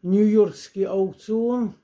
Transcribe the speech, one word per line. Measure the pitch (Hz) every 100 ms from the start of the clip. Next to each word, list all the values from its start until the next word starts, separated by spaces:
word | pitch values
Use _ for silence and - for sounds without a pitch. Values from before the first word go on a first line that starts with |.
нью-йоркский | 180 196 214 214 196 - - 196 196
аукцион | 190 190 - - 220 233 247 220 -